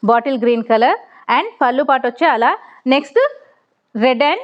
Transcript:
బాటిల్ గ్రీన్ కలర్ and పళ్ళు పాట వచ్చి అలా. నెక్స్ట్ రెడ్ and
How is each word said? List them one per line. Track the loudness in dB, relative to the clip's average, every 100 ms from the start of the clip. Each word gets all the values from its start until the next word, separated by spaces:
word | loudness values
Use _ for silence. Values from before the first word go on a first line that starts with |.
బాటిల్ | 2 0 0 -2
గ్రీన్ | 0 -2
కలర్ | 0 2 2 0 -6 -20 -4 -2
and | -2 -2
పళ్ళు | -2 0
పాట | 0 0 -2
వచ్చి | -2 -2
అలా. | 2 0 -2 -10 -12 -2
నెక్స్ట్ | -2 0 -2 -2 -4 -20 _ _ _ _ -2
రెడ్ | 0 2
and | 0 -2